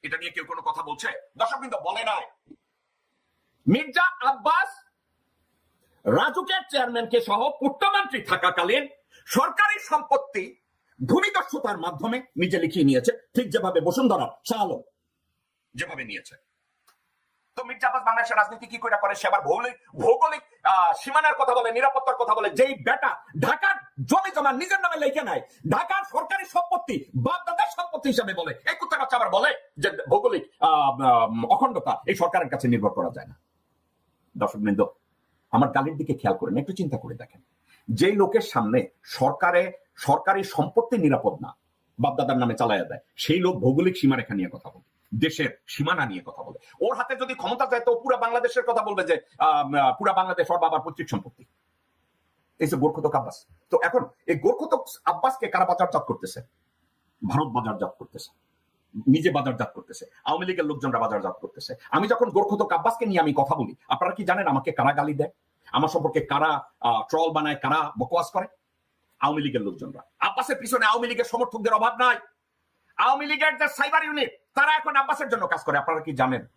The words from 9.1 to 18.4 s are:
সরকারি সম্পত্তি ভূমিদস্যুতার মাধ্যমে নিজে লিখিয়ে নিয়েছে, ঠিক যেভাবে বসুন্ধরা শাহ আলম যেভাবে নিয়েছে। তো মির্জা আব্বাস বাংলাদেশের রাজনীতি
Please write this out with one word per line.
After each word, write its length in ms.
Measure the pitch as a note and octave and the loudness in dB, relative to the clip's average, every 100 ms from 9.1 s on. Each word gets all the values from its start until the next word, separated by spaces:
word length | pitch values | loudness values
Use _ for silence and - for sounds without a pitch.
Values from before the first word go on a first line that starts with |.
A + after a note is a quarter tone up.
| _ - | _ -2
সরকারি 520 | - D#4+ - G#4 G#4 | 0 2 2 2 2
সম্পত্তি 760 | - D4+ D4+ C#4 - G#3 - - _ _ _ _ - | 0 -2 2 0 0 -8 -8 -14 _ _ _ _ 2
ভূমিদস্যুতার 720 | F4+ G4+ G4 - C#4+ A#3 G3+ | 2 4 0 -4 -6 -6 -4
মাধ্যমে 440 | E3 - A3 B3 - - | -6 -4 -4 -4 -6 -4
নিজে 220 | F3 F#3 | 0 0
লিখিয়ে 260 | E3 F3+ | 0 4
নিয়েছে, 280 | C#3 C3 B2 - _ | 4 4 2 -2 _
ঠিক 160 | - A#3 | -2 0
যেভাবে 300 | G3+ F#3 F#3 | -2 0 0
বসুন্ধরা 500 | E3+ G3 C4 G3+ - - | 0 2 2 2 -2 -8
শাহ 180 | - A3 | -6 -2
আলম 200 | G3 - - _ _ _ _ _ _ _ _ | -2 -4 -10 _ _ _ _ _ _ _ _
যেভাবে 300 | - D#3 D3 | -12 -10 -10
নিয়েছে। 320 | A#2+ G2 - - _ _ _ _ _ _ _ _ _ _ _ - | -12 -14 -16 -20 _ _ _ _ _ _ _ _ _ _ _ -12
তো 80 | |
মির্জা 240 | B3 B3+ - | -12 -2 -2
আব্বাস 140 | C4 | 0
বাংলাদেশের 340 | A3+ A#3 A#3 | 0 0 2
রাজনীতি 300 | G#3+ | 2